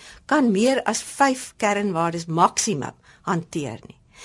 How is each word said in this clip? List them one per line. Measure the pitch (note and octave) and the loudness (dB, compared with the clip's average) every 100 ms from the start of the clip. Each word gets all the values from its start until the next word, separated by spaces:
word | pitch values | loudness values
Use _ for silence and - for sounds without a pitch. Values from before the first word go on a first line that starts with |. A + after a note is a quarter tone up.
| - - | -20 -20
kan | - D4+ A#3+ | 0 2 4
meer | F#3+ A#3+ C4 | 4 2 2
as | - A3+ | 0 -4
vyf | - - C#4 B3+ - - | -6 2 2 2 -6 -2
kernwaardes | G#3+ G3+ G#3 E3 E3+ E3+ E3+ | 0 0 0 0 0 -2 -4
maksimum | E3 F#3+ - - D3+ - - _ - | 2 2 2 -2 -2 -6 -10 _ -10
hanteer | - E3+ E3+ E3 C3+ A2+ - | -4 -4 -4 -6 -6 -8 -14
nie. | - _ - | -20 _ -20